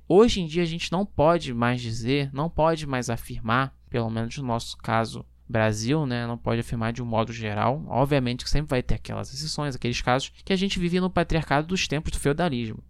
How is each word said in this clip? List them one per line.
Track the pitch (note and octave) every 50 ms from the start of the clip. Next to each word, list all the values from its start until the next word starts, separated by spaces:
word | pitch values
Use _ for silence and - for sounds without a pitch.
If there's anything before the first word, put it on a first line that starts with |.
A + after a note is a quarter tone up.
| - -
Hoje | D#3+ G3 A#3 B3 - G3+
em | F3
dia | D#3 D3+ F3 F3
a |
gente | D#3+ E3 E3+ - - E3
não | F3+ G#3
pode | - - - C#3+ D#3+ E3+ E3+ D#3 C#3 A#2+
mais | A#2 A#2+ A#2+ B2 B2 A#2+
dizer, | A2+ A2 - - B2 C#3 C#3+ C#3 C#3 C#3
não | C3+ D#3 E3+
pode | - - D3+ E3 E3 D#3+ D#3
mais | C#3+ C3+ B2+ A#2 -
afirmar, | A#2 - - - B2 A#2 - A2 A#2 B2+ C3+ C3 - - - -
pelo | - A#2+ A2+ A2+
menos | A2+ A2+ A2+ A#2 - D3
no | C3+
nosso | B2 A#2 A#2 - - -
caso | - - - A2+ A2+ A2+ A2 C3+ A#2+ - - - _ _ -
Brasil, | - A2+ A2 A2 G#2+ G#2+ A2 A#2+ D3 D#3+ D3+
né, | B2+ A#2+ A#2+ A#2+ A#2
não | A#2 A2+
pode | - B2 A#2 A#2
afirmar | A#2 - C3 A#2 A2+ A2+ A#2
de | B2 B2
um |
modo | A#2 A2+ A2+ A2+ A2+ A2+
geral. | A#2 A2 G#2+ G#2 G#2 G#2+ A2+ C3+ D#3 - -
Obviamente | - A#2 C#3 C3+ D3 C#3 B2+ A#2+ B2 C3 -
que | -
sempre | - - D3+ -
vai | C#3 B2+ B2
ter | - -
aquelas | - - - A2 G#2+ G#2+ - B2+
exceções, | C3+ D3+ D#3 - - D3 C#3+ B2+
aqueles | B2 - A#2+ A#2+ -
casos | - B2+ B2 C3+ C3+ - - - -
que | - G3
a |
gente | F3+ F#3+ G3+ - F#3
vive | F3 E3+ F3 F#3
no | F#3 F#3
patriarcado | - F3 E3+ - D#3 D#3+ C#3+ - C#3 D3 D#3
dos | E3 F#3 F#3 - -
tempos | C#3 D3+ D#3+ D#3+ -
do | -
feudalismo. | - C#3 C#3 - E3+ F3 C3+ A#2+ A#2 A2 G#2+ - -